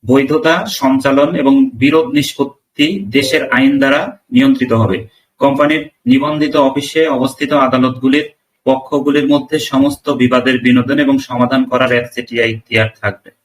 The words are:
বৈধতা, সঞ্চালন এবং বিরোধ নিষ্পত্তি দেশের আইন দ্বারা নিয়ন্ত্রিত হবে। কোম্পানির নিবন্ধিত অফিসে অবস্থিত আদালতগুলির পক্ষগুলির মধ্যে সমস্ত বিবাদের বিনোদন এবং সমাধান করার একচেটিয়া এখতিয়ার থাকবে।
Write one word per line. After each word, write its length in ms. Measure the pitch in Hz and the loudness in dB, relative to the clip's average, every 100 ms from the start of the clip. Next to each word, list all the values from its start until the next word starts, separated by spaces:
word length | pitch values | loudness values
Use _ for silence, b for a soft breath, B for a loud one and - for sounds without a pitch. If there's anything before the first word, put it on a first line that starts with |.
বৈধতা, 500 | - 135 135 156 160 165 - | 2 0 2 0 2 0 -2
সঞ্চালন 600 | - 135 135 139 135 147 175 | -4 0 0 2 2 2 0
এবং 180 | 139 139 135 | 2 2 2
বিরোধ 360 | 117 135 156 160 | 2 2 2 0
নিষ্পত্তি 720 | 147 143 - 139 - _ - 151 196 101 | -2 -4 -4 -6 -6 _ -4 -2 -2 -2
দেশের 320 | 131 170 160 135 | -2 0 -2 -2
আইন 220 | 123 135 139 | 2 2 2
দ্বারা 220 | 135 143 - - _ | 2 0 -2 -12 _
নিয়ন্ত্রিত 420 | 123 135 131 123 | 2 2 2 0
হবে। 260 | 113 110 95 - b b _ | 0 0 -2 -8 b b _
কোম্পানির 420 | 262 269 294 - - _ 120 | -2 2 0 0 -4 _ 0
নিবন্ধিত 480 | 131 147 151 147 151 | 2 2 -2 -2 2
অফিসে 460 | 135 139 139 160 160 | 0 0 -4 -2 0
অবস্থিত 440 | 131 127 - 139 | 0 -4 -4 -2
আদালতগুলির 760 | 151 127 127 127 120 131 143 147 _ _ _ - | 0 0 0 0 0 0 0 -2 _ _ _ -2
পক্ষগুলির 600 | 131 - 147 135 143 139 | -2 -2 -2 0 0 2
মধ্যে 280 | 143 127 156 | 0 0 -6
সমস্ত 480 | - 135 139 285 - | -2 0 0 -2 -6
বিবাদের 460 | 131 123 127 123 127 | 0 2 2 0 0
বিনোদন 400 | 123 123 120 139 | 2 2 2 0
এবং 180 | 139 135 | 0 0
সমাধান 440 | - 123 123 135 | -2 -4 0 0
করার 280 | 131 123 127 | -2 0 0
একচেটিয়া 520 | 123 120 - 120 117 | 0 -4 -10 -8 -2
এখতিয়ার 460 | 117 110 _ 113 110 _ | -2 -4 _ -2 -2 _
থাকবে। 300 | 104 101 - _ | -8 -8 -18 _